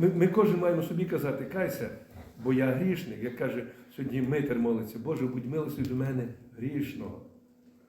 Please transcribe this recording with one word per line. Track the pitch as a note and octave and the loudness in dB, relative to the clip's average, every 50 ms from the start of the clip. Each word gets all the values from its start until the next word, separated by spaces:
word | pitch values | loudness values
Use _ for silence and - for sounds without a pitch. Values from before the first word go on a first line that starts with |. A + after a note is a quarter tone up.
ми, | E3 F#3+ E3+ | 4 4 6
ми | E3 F3+ F3+ | 6 6 6
кожен | - A3 G#3 - F3 E3+ | 6 6 6 6 6 4
маємо | F3+ F3 E3+ D#3 | 4 2 2 2
собі | - - E3+ F3 F3+ | 0 0 0 0 0
казати: | - E3 C#3 C#3+ C#3 C3 - B2+ | 0 0 0 0 -2 -2 -2 -4
"Кайся, | - F3+ F#3+ F3 - - - A#2 - - - - - - - - - - - A2+ | -4 -2 -2 -2 -2 -2 -4 -6 -8 -8 -10 -16 -18 -18 -18 -18 -18 -12 -4 0
бо | B2+ | 2
я | C3 C3 C3 | 2 4 4
грішник", | C3 B2 C#3+ F#3+ F#3+ F3 - - A2+ G#2 - | 2 2 2 2 0 0 -2 -4 -8 -8 -6
як | A2+ B2 - | -6 -6 -4
каже | - C#3+ A#2+ A2+ A#2+ A#2 - - - - - - | -2 -2 -2 -2 -4 -6 -8 -12 -18 -20 -14 -8
сьогодні | - C3 A#2+ B2 C3+ | -6 -6 -2 -2 0
Митар | B2+ B2+ D3+ D3 - - A#2+ A#2 | 0 2 2 0 0 0 0 2
молиться: | A#2 A#2 A2+ G#2+ G#2+ - - A#2 | 2 2 2 0 -2 -6 -8 -8
"Боже, | A2+ D#3 - A#2+ B2+ | -4 -4 -2 -2 -2
будь | B2 A#2+ B2 A#2 | -2 -2 -4 -4
милостивий | B2 D3+ D#3+ C#3+ C#3 - C3+ B2+ B2+ | -4 -2 -2 -2 -2 -2 -4 -2 -2
до | B2+ | -2
мене | B2+ C3 C3+ C3 B2+ A#2 A#2 - - - - - - | -2 -2 0 -2 -2 -4 -6 -8 -14 -18 -18 -10 -8
грішного". | A#2+ C#3+ C#3+ C#3+ C#3+ A2+ - A2+ G#2 F2+ - - - - - - - - _ _ - - - - _ | -6 -4 -2 -2 -4 -4 -6 -8 -8 -10 -10 -12 -16 -20 -20 -20 -20 -20 _ _ -20 -20 -20 -20 _